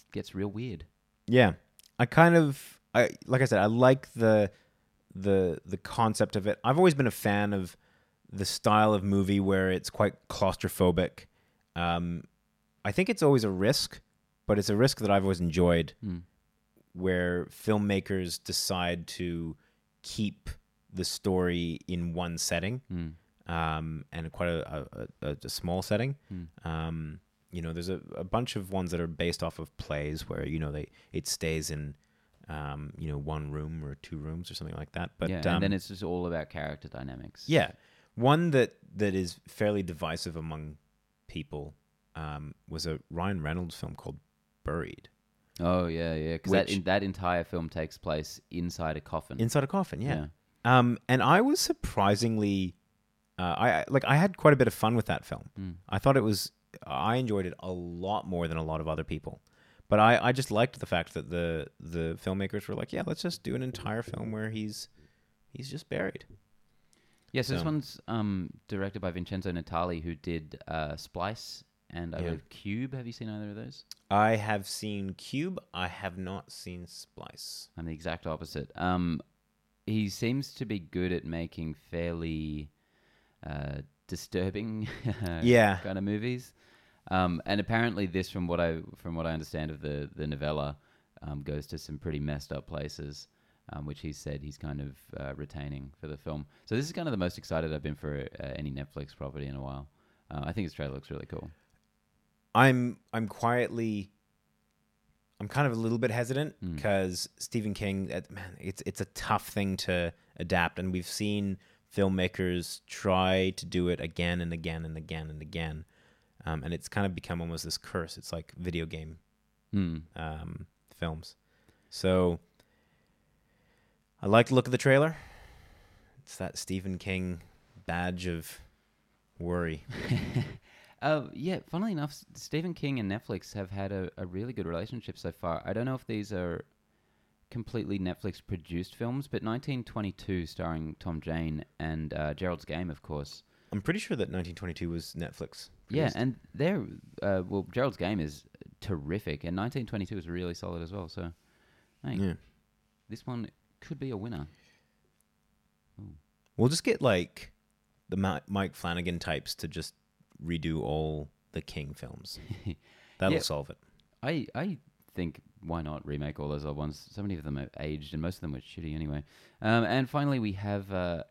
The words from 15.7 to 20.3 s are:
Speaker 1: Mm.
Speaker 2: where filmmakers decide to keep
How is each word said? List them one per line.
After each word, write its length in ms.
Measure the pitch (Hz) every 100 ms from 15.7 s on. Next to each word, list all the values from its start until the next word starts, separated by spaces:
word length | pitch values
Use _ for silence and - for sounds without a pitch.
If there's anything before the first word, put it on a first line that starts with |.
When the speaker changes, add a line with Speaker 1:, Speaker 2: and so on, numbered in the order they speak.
| 85 78 - 107
Speaker 1:
Mm. 180 | 87 90 _ _ _ _ _ _
Speaker 2:
where 520 | 87 92 90 90 87 85
filmmakers 1000 | - - 107 104 98 - 98 90 80
decide 640 | - 92 - 92 87 87 82
to 480 | - 90 85 82 78 _ _ _ _
keep 460 | - - 104